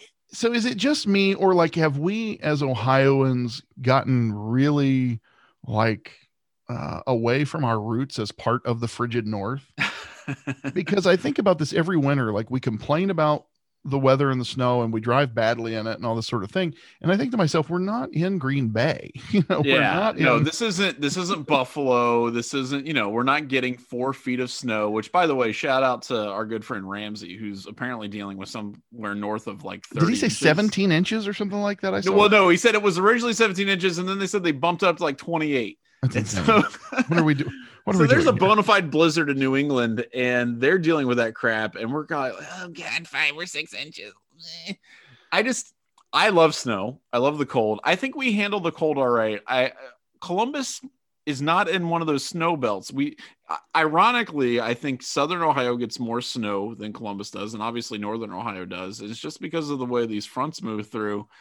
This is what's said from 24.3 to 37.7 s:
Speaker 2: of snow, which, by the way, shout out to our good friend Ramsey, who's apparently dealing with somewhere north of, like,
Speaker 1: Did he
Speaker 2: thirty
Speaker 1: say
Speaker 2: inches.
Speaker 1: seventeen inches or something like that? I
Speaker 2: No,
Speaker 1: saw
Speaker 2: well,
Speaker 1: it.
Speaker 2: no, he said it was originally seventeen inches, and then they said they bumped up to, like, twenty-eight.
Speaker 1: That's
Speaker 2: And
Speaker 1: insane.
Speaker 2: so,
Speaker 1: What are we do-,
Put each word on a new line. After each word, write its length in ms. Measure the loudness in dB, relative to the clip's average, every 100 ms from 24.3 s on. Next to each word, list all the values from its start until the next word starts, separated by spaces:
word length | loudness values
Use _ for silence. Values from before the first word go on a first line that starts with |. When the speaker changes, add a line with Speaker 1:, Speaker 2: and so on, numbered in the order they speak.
| -4
Speaker 2:
of 120 | -4
snow, 400 | -6 -4 0 0
which, 200 | -2 0
by 160 | 2 2
the 80 |
way, 160 | 2 0
shout 300 | 0 0 2
out 200 | 2 0
to 260 | -4 -4 -4
our 160 | -6
good 180 | -6 -8
friend 260 | -8 -10 -8
Ramsey, 500 | -10 -10 -12 -14 -12
who's 280 | -10 -10 -14
apparently 400 | -10 -8 -8 -8
dealing 300 | -10 -10 -10
with 140 | -12
somewhere 640 | -10 -12 -14 _ -10 -8
north 320 | -6 -4 -6 -8
of, 180 | -12
like, 220 | -12 -14 -10 0
Speaker 1:
Did 120 | 2
he 60 |
Speaker 2:
thirty 20 | 2
Speaker 1:
say 120 | 0
Speaker 2:
inches. 140 | 2
Speaker 1:
seventeen 500 | 2 4 2 2 2
inches 340 | 2 2 -2 -4
or 60 |
something 280 | -4 -4 -2
like 200 | -4 -2
that? 140 | -2
I 60 | 0
Speaker 2:
No, 100 | 2
Speaker 1:
saw 0 |
Speaker 2:
well, 160 | 6 8
Speaker 1:
it. 20 |
Speaker 2:
no, 180 | 8 6
he 80 | 6
said 180 | 6
it 80 | 4
was 160 | 2 4
originally 340 | 4 4 2
seventeen 360 | 2 2 2 0
inches, 300 | 0 0 0
and 100 | -4
then 100 | -2
they 80 | -2
said 160 | 0
they 100 | 0
bumped 300 | 0 0 2
up 160 | 2 2
to, 40 |
like, 140 | -2 -4
twenty-eight. 600 | -4 -2 0 0 -2 -10 _ -4
Speaker 1:
That's 120 | -2
Speaker 2:
And 100 | 0
Speaker 1:
insane. 200 | -2 0 4
Speaker 2:
so, 160 | 4 4 -4 -8 -4 0
Speaker 1:
What 120 | 2
are 40 |
we 100 | 2
do-, 160 | 2 -2 -8 -18